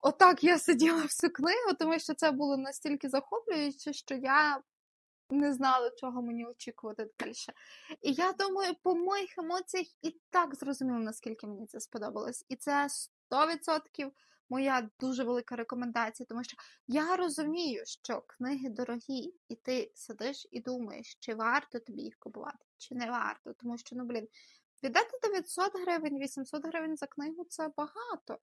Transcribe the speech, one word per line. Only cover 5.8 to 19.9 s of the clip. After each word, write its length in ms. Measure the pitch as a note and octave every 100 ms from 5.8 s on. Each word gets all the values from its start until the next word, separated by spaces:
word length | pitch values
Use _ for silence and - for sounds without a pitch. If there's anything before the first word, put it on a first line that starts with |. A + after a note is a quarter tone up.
| A#3+
чого 320 | B3 C4 B3
мені 240 | A#3+ A#3 A#3
очікувати 640 | B3 - A3+ A3+ G#3+ A3 _
дальше. 340 | - A#3 - - - - - D#4
І 120 | -
я 200 | C4+ F4+
думаю, 420 | - G4 F#4+ F#4+ D#4+
по 120 | F4+
моїх 440 | F4 F4 G4+ F#4+ -
емоціях 480 | E4 F4 F#4 F#4+ E4+ _
і 180 | D#4+ - _
так 240 | F4+ E4+
зрозуміло, 440 | C4+ C#4 C#4 C4 A#3+
наскільки 480 | A3 A3 - A3 G#3
мені 200 | G3+ G#3+
це 140 | A3+
сподобалось. 640 | A3+ A#3+ G#3 G#3 - A#3+ -
І 80 | C4
це 320 | - C#4+ C#4+
сто 580 | - - _ _ B3+ D#4
відсотків 680 | E4 - D#4 D4+ - C#4 C#4 _ _ _
моя 420 | B3+ C4+ B3+ A3 _
дуже 240 | B3+ B3+
велика 320 | A#3+ B3 A3+ A#3
рекомендація, 680 | A#3 A#3+ B3 A#3 A3+ A3+ B3
тому 160 | A#3
що 120 | B3+ - - - -
я 300 | C4+ D#4 F#4
розумію, 680 | F4+ C#4+ D4+ E4 E4 A#3 -
що 360 | - - A#3+ -
книги 420 | - B3 C#4 C4
дорогі, 680 | G#3+ B3 A#3+ - C4+ A#3 F#4 _
і 60 |
ти 380 | A#3 - B3+ -